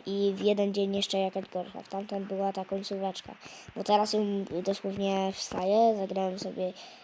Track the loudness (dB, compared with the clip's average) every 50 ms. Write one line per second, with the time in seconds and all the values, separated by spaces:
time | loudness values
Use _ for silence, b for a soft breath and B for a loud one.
0 | 0 -2 0 2 2 2 2 2 4 4 4 4 4 2 2 2 0 2 0 0
1 | 0 0 0 0 0 0 0 -4 -6 -6 -6 -6 -6 -6 -10 -14 -12 -8 -6 -6
2 | -6 -4 -4 -6 -4 -4 -2 -2 0 0 -2 -2 -4 -4 -4 -4 -4 -4 -4 -2
3 | -2 -4 -4 -6 -10 -14 -16 -16 B B B B B B B -4 2 4 4 6
4 | 6 4 2 2 2 2 0 0 -2 -2 -4 -2 0 -2 -2 -2 -2 -6 -4 -2
5 | 0 0 2 2 0 0 -2 -4 -6 -6 -4 -2 2 4 6 8 8 6 6 4
6 | 0 -2 -2 -2 -2 -2 -2 -4 -6 -6 -4 -4 -4 -4 -4 B B B B B